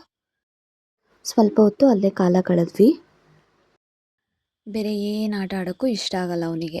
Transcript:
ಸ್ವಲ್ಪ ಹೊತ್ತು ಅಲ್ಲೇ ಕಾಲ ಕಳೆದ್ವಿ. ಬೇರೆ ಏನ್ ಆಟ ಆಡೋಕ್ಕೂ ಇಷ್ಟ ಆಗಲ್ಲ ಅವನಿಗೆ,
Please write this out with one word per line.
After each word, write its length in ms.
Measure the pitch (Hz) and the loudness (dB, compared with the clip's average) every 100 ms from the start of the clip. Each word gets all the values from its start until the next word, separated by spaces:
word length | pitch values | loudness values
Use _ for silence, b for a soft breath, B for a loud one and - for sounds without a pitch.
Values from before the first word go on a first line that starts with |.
| - _ _ _ _ _ _ _ _ _ _ _ | -8 _ _ _ _ _ _ _ _ _ _ _
ಸ್ವಲ್ಪ 320 | - - 214 - | -4 0 2 4
ಹೊತ್ತು 260 | 214 208 277 | 2 4 2
ಅಲ್ಲೇ 220 | 208 196 | 4 0
ಕಾಲ 260 | 196 180 185 | 0 2 2
ಕಳೆದ್ವಿ. 440 | 185 175 170 - 214 349 - _ _ _ _ _ _ _ _ _ _ _ _ _ _ _ - | 2 0 0 4 4 2 -6 _ _ _ _ _ _ _ _ _ _ _ _ _ _ _ -12
ಬೇರೆ 260 | 214 208 208 208 | -6 -4 -4 -4
ಏನ್ 280 | 214 214 | -4 -4
ಆಟ 180 | 208 190 196 | -4 -4 -6
ಆಡೋಕ್ಕೂ 280 | 180 - 262 | -6 -4 -4
ಇಷ್ಟ 280 | 208 - | -4 -4
ಆಗಲ್ಲ 300 | 190 180 175 165 | -4 -4 -4 -4
ಅವನಿಗೆ, 340 | 165 165 160 | -4 -8 -10